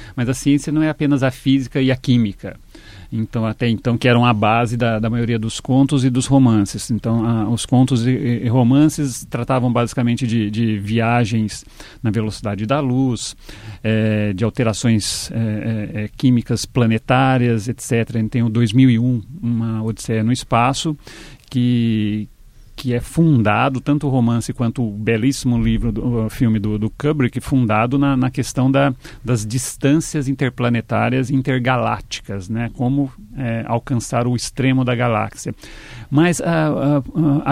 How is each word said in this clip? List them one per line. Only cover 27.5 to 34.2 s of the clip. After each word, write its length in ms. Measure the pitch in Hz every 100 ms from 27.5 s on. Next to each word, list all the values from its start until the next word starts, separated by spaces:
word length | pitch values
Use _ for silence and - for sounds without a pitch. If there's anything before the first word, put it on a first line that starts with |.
| 135 113 107 120 139
na, 200 | 139 131
na 120 | 127
questão 400 | - - 135 127
da, 240 | 135 139 127 - -
das 220 | - 120 107
distâncias 800 | 127 - - 139 156 - 156 135
interplanetárias 1040 | 135 131 123 120 117 - 110 113 131 131
e 40 | 135
intergalácticas, 1120 | 127 127 123 127 113 104 - - - 101 92
né? 240 | 113 117
Como, 340 | - 123 139 135 - - 139
é, 260 | 123 113 -
alcançar 580 | 117 - 123 - 120